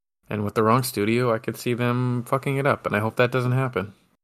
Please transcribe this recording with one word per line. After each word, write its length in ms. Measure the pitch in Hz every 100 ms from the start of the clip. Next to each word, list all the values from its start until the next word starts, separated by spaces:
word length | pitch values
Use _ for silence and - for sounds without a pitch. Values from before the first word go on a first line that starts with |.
| _ _ -
And 160 | 107 104
with 80 |
the 100 | 117
wrong 200 | 110 123
studio, 500 | 123 104 104 117 123
I 60 | 110
could 180 | - 117
see 160 | 123
them 500 | 117 123 123 127 123 117
fucking 320 | 135 139 139
it 100 | 139
up, 180 | 110 -
and 100 | 104
I 40 |
hope 160 | 110 -
that 140 | 123
doesn't 200 | 127 123
happen. 400 | 127 131 92 98 - _ _